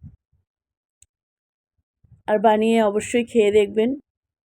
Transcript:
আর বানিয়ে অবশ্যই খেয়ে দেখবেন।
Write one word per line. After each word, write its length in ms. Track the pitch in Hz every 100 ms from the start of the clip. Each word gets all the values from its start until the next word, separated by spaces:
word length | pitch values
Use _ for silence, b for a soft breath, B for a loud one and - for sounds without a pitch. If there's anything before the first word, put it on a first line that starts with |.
| - - _ _ _ _ _ _ _ _ _ _ _ _ _ _ _ _ _ _ _ _ -
আর 120 | 214
বানিয়ে 440 | 220 214 220 226
অবশ্যই 400 | 214 208 - 240
খেয়ে 280 | 233 240 208
দেখবেন। 440 | 208 202 214 226 285 _ _ _ _